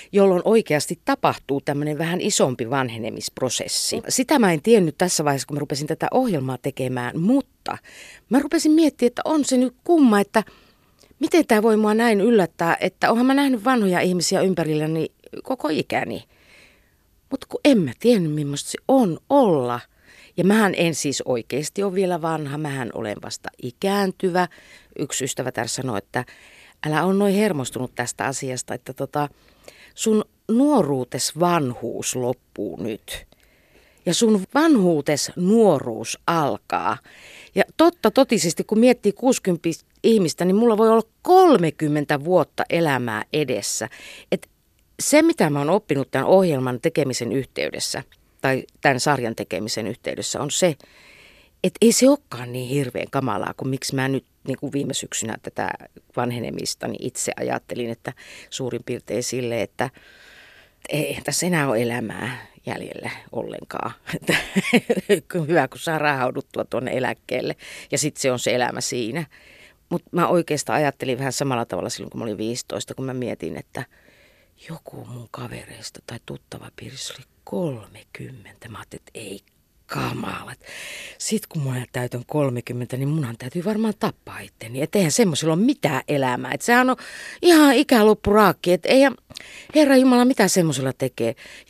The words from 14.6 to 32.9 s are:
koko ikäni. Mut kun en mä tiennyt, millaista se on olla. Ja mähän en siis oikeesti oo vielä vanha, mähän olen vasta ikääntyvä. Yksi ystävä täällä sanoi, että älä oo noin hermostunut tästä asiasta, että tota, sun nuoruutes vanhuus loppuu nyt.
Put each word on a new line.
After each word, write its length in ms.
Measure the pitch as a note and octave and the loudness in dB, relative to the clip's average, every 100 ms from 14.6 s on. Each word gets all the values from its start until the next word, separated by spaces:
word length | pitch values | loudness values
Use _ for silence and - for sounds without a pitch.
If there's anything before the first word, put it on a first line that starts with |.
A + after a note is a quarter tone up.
| D#3 D3+ D#3 D#3+ - _ - - | 0 0 -2 -2 -4 _ -20 -12
koko 260 | - C4 D4+ | -8 -6 -4
ikäni. 560 | C#4 - A#2 - G#2+ - _ _ - _ _ _ _ _ _ - | -4 -2 -4 -4 -10 -14 _ _ -20 _ _ _ _ _ _ -12
Mut 140 | - | -12
kun 160 | - - | -10 0
en 140 | D4 A#3 | 4 4
mä 140 | C#3 - | 2 0
tiennyt, 320 | A#3 A3+ D#3+ | 2 4 2
millaista 380 | D3+ C#3+ C#3+ - | -2 -4 -6 -8
se 80 | - - | -6 2
on 300 | C4 G3+ D3+ - | 4 4 0 2
olla. 500 | C#4 A3+ D3+ A#2+ A#2+ - _ _ - - - | 4 4 2 0 -4 -10 _ _ -20 -10 0
Ja 80 | |
mähän 300 | F3+ G#3+ G3+ D3 | 2 4 2 2
en 180 | E3+ | 0
siis 280 | C#3+ D3 B2+ | 0 -4 -4
oikeesti 600 | - B2 - B2+ D3+ - | -2 -4 -4 -6 -6 -4
oo 120 | G3 | -2
vielä 280 | F#3 F3+ E3+ | 0 -2 -2
vanha, 360 | E3 D#3+ C#3+ D3 | -2 -4 -4 -6
mähän 320 | D3+ C3+ A#2+ | -6 -6 -8
olen 220 | - G#2+ G2+ | -8 -8 -8
vasta 260 | F#2 - - - | -12 -12 -14 -12
ikääntyvä. 840 | B2 - G3 G3+ F#3+ - F#3 F3+ F3 - - - _ - | -12 -4 -2 0 0 -2 -2 0 -2 -6 -20 -20 _ -10
Yksi 260 | C#3 - | -8 -6
ystävä 280 | C3 - B2+ | -6 -6 -6
täällä 160 | - A#2 | -4 -6
sanoi, 300 | - B2+ G2+ | -4 -4 -6
että 260 | - B2 B2+ - - - - _ D3+ | -6 -6 -8 -14 -20 -20 -20 _ -2
älä 180 | D3+ | 0
oo 80 | F3+ | 2
noin 220 | G3 G3+ | 2 2
hermostunut 600 | G3 G#3+ D3+ B2 A#2 B2 | 2 0 -2 -6 -6 -6
tästä 300 | - A#2+ - | -6 -6 -4
asiasta, 500 | A2 C3 C3+ B2 - | -4 -4 -6 -8 -8
että 180 | A2 - | -10 -10
tota, 360 | - C#3 D3+ D3 _ _ _ - - - | -10 -6 -4 -4 _ _ _ -20 -20 -20
sun 300 | - A3+ G#3+ - _ - | -4 0 0 -2 _ -2
nuoruutes 920 | A3+ C#4+ C#4 C#3+ C3+ B2 C3 - D3+ | 2 4 4 2 -2 -4 -6 -4 0
vanhuus 760 | F3 E3+ C3 A#2+ A#2 - - B2+ | 2 2 0 -4 -8 -6 -6 -4
loppuu 680 | B2 C3 _ - G2+ - | -4 -4 _ -8 -8 -6
nyt. 440 | G#2+ | -8